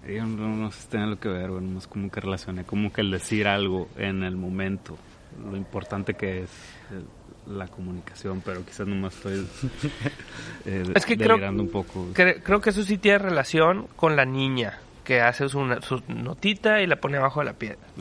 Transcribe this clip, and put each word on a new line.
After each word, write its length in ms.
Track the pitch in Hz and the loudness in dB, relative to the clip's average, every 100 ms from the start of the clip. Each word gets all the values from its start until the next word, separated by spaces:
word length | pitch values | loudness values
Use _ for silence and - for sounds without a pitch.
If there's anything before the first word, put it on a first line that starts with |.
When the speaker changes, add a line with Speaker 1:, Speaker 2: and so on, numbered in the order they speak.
| 104 | -8
Speaker 1:
yo 100 | 104 | -6
no, 240 | 113 110 110 | -4 -4 -4
no 220 | 107 107 | -2 -4
sé 120 | - | -8
si 60 | - | -6
tiene 160 | 113 107 | -2 -2
algo 120 | 104 | -2
que 100 | 110 | -4
ver, 220 | 92 92 | -4 -4
güey, 140 | 92 | -4
nomás 220 | 92 92 - | -4 -6 -8
como 240 | 104 98 | -6 -4
que 100 | - | -4
relacioné 440 | 98 95 - 92 | -4 -4 -4 -8
como 280 | 87 101 104 | -4 -2 0
que 80 | - | 0
el 100 | 104 | 0
decir 380 | 95 - 107 101 | 0 0 0 2
algo 400 | 101 98 92 85 - | 2 2 0 -2 -6
en 260 | 101 95 | -4 -2
el 140 | 92 92 | -2 -4
momento, 600 | 92 95 95 95 - 78 - - - - 107 | -4 -2 -2 -4 -8 -16 -18 -20 -20 -14 -10
lo 60 | 98 | -8
importante 580 | 92 104 92 98 98 | -6 -8 -4 -4 -4
que 300 | 98 98 92 | -2 -2 -4
es 60 | 90 - - - - | -8 -12 -20 -20 -14
el, 140 | 95 - - - - - 101 | -14 -14 -18 -20 -18 -12 -10
la 80 | 92 | -10
comunicación, 720 | - 90 90 80 - 101 95 | -10 -10 -10 -12 -10 -6 -6
pero 200 | 95 90 | -6 -8
quizás 220 | 87 - 101 | -10 -6 -4
nomás 280 | 98 95 | -2 -4
estoy, 320 | - 101 98 95 - 131 - 147 - 110 | -6 -6 -4 -6 -6 -6 -4 -6 -4 -6
Speaker 2:
<laughs> 600 | - - - - - - | -6 -16 -14 -14 -10 -6
Speaker 1:
eh, 160 | 95 90 | -2 2
Speaker 2:
Es 120 | 185 - | 2 2
que 100 | 160 | 2
creo 200 | 113 220 | 6 4
Speaker 1:
delirando 260 | 98 - | 2 -2
un 80 | - | 0
poco, 320 | - - - | -2 -4 -6
güey. 100 | 90 | -2
Speaker 2:
cre-, 280 | 92 180 - | 4 4 4
creo 180 | - 208 | 2 4
que 100 | 214 | 4
eso 120 | 196 | 0
sí 160 | 196 208 | 0 4
tiene 200 | 208 202 | 6 6
relación 680 | 196 160 131 160 160 190 220 - | 6 2 2 6 6 4 -4 2
con 200 | 160 147 | 4 6
la 80 | 131 | 4
niña, 520 | 135 135 127 107 - - - | 2 2 2 -2 -4 -18 -16
que 160 | - 127 | 2 6
hace 260 | 120 120 139 | 6 4 0
su, 300 | 139 131 120 | 0 0 0
su 200 | - 127 - | 0 -4 -2
notita 760 | 117 120 - 202 208 220 214 | -6 -6 0 0 2 2 4
y 40 | 185 | 4
la 100 | 147 | 2
pone 200 | 147 143 | 0 2
abajo 220 | 135 147 | 2 2
de 60 | 143 | -2
la 60 | |
piedra. 240 | - 110 - - - | -4 -10 -10 -16 -10